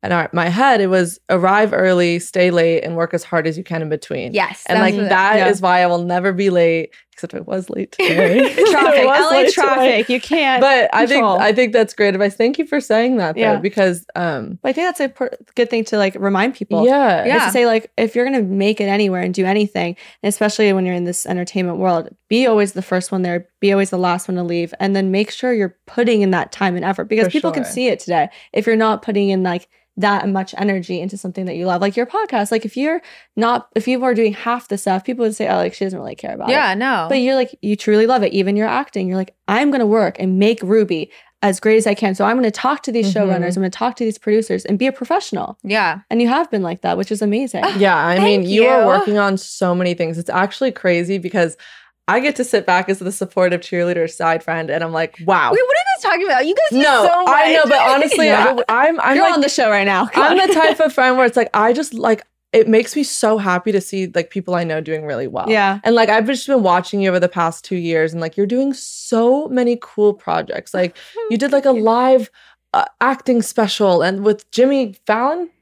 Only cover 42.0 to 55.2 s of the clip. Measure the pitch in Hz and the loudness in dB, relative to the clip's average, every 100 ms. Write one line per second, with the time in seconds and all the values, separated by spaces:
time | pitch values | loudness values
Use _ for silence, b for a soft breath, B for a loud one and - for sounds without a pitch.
42 | 208 190 202 247 233 208 254 285 - 233 | -2 0 0 2 0 -2 -4 -4 -4 -2
43 | 202 196 202 180 175 180 185 185 233 240 | 0 0 0 0 -2 -2 -4 -2 -6 -2
44 | 226 208 - 214 220 185 - 196 262 262 | -6 -4 0 0 0 -6 -2 0 0 -2
45 | 240 349 - 190 - - - 214 185 165 | -2 -2 -2 -8 -8 -12 -4 0 0 -2
46 | _ 226 240 247 330 214 180 175 - 175 | _ 0 2 0 0 -2 -4 -4 -4 -4
47 | 196 214 208 208 269 190 - 202 196 170 | -4 -2 -2 -2 -4 -4 -4 2 2 2
48 | 160 180 202 202 180 208 240 262 220 277 | 2 2 2 2 2 2 4 4 4 2
49 | 392 208 202 190 - - 185 175 180 170 | 2 0 0 -2 -6 -4 -2 0 -2 -2
50 | 165 165 170 180 202 - 269 - 185 170 | -4 -4 -4 -2 -2 -2 -4 -2 0 0
51 | 175 196 175 190 170 - B B B _ | 0 -4 -4 -2 -2 -4 B B B _
52 | - 208 277 285 247 214 - 180 185 196 | -2 0 0 -2 -2 0 2 0 0 -4
53 | 180 175 190 - 180 175 175 180 175 175 | -4 -8 -6 0 0 0 -4 -4 -2 -2
54 | 165 - 165 165 170 165 160 151 165 160 | -4 -2 -2 -2 -4 -6 -4 -4 -4 -4
55 | 160 - | -6 -6